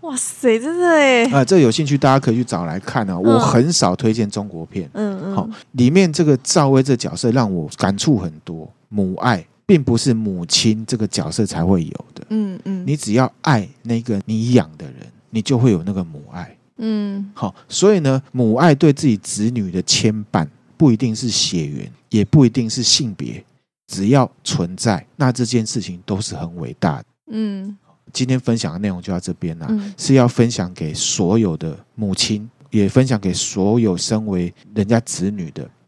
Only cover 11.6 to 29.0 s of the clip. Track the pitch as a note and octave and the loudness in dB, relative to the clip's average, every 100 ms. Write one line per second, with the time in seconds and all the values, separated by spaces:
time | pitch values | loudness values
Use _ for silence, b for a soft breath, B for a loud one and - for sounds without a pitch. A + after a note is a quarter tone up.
11.6 | E2+ F#2+ D#2 - - - - A3 G#3 F3+ | 2 2 0 -10 -16 -20 -6 -4 -4 -6
12.6 | - F#3+ D#3 D3 - A2 B2+ _ - B2 | -8 -6 -4 -6 -2 0 0 _ 0 0
13.6 | F#2 - A#2 A#2 A#2+ G2+ G2+ A2 A#2 B2 | -2 -12 -6 -6 -2 -6 -2 -4 4 2
14.6 | D#2+ D2+ D#2 B1 - _ _ A2 G#2+ B2+ | 2 -10 -18 -18 -20 _ _ -6 0 2
15.6 | B2 F#2 F2 F#2+ E2+ D2 D2 E2+ E2+ - | 4 2 0 -6 -6 -10 -16 -14 -16 -18
16.6 | _ - A3 G#3+ G#3 G3 G3 G3+ G2+ b | _ -10 -6 -4 -6 -8 -12 -8 -8 b
17.6 | b - F#3+ G3+ C#3+ C3+ - B2+ A#2 A#2 | b 0 4 4 2 0 -2 -2 2 4
18.6 | E3+ C#3 D#3+ C#3 D3 G#2 - G2+ A2 B2 | 4 6 4 4 2 0 -2 -4 -2 -2
19.6 | F#2+ F2+ - - A2+ G#2+ G#2 F#2 D#2 _ | -4 -4 -2 0 0 -2 -2 -2 -2 _
20.6 | _ _ D#3 A2 B2 A2 B2 G2+ - F2+ | _ _ 4 4 0 -2 -4 -2 -2 -4
21.6 | D2 C#2 G1+ - _ G#2+ G2+ D3+ B2+ B2 | -4 -8 -12 -18 _ 0 4 6 6 4
22.6 | A2+ B2+ A2+ - A#2+ F#2+ C2 A1+ _ _ | -4 -2 0 0 -2 -6 -10 -12 _ _
23.6 | _ _ _ - G2 C#3 B2 _ - - | _ _ _ -4 2 4 2 _ -6 -4
24.6 | F2 F#2 A#2+ F#2 - - C3+ A#2+ A#2 A#2+ | -4 -2 -2 -2 -4 -2 -2 0 0 -2
25.6 | G#2+ B2 F#2+ F2 - G2 - F#2 E2 F2 | -2 -6 -8 -12 -6 -6 -4 -8 -10 -10
26.6 | C2+ - F2+ C#2 - _ _ A3 G#3+ G3 | -12 -2 -2 -2 -10 _ _ -8 -6 -6
27.6 | F#3+ G3+ _ _ _ - B2+ C3 B2 A2+ | -10 -14 _ _ _ -6 -2 0 0 -2
28.6 | G2+ E2+ G#2 F2+ | -2 -4 -6 -6